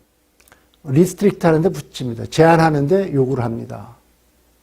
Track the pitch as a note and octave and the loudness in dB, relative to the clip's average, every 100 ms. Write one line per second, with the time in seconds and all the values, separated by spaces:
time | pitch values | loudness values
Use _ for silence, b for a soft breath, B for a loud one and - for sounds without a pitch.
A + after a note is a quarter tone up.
0 | _ _ _ _ b b b b D3 C#3 | _ _ _ _ b b b b -2 2
1 | F3 - G3+ - E3+ D#3 F3+ D3 - - | 2 0 -2 0 2 2 0 -4 -12 -10
2 | B2+ A2+ G#2+ - E3 E3 E3 D3 C#3+ F#3+ | -10 -10 -4 2 4 4 2 0 0 0
3 | F#3+ C#3 C3 C3 A#2 A#2 A2+ A2 G#2+ - | 0 0 0 -2 -4 -6 -12 -16 -18 -20
4 | _ _ _ _ _ _ | _ _ _ _ _ _